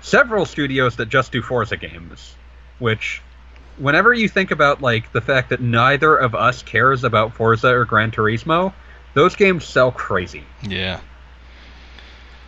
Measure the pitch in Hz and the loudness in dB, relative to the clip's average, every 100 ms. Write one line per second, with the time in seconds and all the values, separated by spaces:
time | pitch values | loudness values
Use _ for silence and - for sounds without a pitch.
0 | - 214 262 214 160 - 139 135 127 - | 0 2 2 0 -2 -4 -4 0 0 -2
1 | 113 131 123 123 - 123 110 92 82 85 | -2 0 0 -4 -4 -4 -4 -6 -10 -14
2 | 85 - - - - - - - 117 110 | -18 -20 -20 -20 -20 -20 -20 -6 -4 -4
3 | - - - - - - - - 139 156 | -6 -12 -16 -20 -20 -20 -20 -6 0 2
4 | 214 240 208 202 190 151 143 143 131 113 | 4 2 0 0 -2 2 2 2 0 0
5 | - 123 - 135 123 127 123 117 127 139 | -2 -4 -2 -2 0 -2 0 2 4 4
6 | 156 151 127 90 113 127 - 110 127 131 | 2 2 2 0 0 -2 -4 0 2 2
7 | 123 107 113 - 113 113 131 123 117 110 | 0 0 0 0 0 2 2 2 2 0
8 | 110 110 107 117 160 165 190 - - - | 0 0 -2 -2 -2 -2 -2 -6 -18 -20
9 | - 139 175 - 196 175 - 135 127 - | -4 2 2 4 2 2 -2 0 0 0
10 | - 98 90 76 - - 101 92 92 87 | -4 -4 -4 -10 -20 -16 -10 -6 -6 -8
11 | - - - - - - - - - - | -12 -20 -20 -20 -20 -20 -20 -20 -20 -20
12 | - - - - | -20 -20 -20 -20